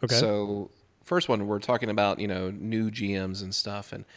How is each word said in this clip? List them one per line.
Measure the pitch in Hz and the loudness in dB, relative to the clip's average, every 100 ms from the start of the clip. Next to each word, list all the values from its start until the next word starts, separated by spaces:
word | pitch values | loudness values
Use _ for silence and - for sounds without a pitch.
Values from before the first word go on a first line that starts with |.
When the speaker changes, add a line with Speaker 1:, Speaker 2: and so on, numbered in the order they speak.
Speaker 1:
Okay. | 120 117 | 2 4
Speaker 2:
So, | 113 104 101 101 98 _ _ _ | 4 2 0 -2 -6 _ _ _
first | - 175 160 | 0 0 2
one, | 113 101 | 2 2
we're | 104 | -2
talking | 101 120 113 | 2 0 2
about, | 104 101 95 | 2 2 2
you | 101 | -2
know, | 92 92 | -2 -4
new | 101 107 110 110 | -6 -4 -2 -2
g | 110 101 98 | -2 -2 -2
ms | 95 95 | -2 -6
and | 95 98 | -6 -4
stuff. | - 101 101 | -4 -6 -10
And | 104 101 | -12 -14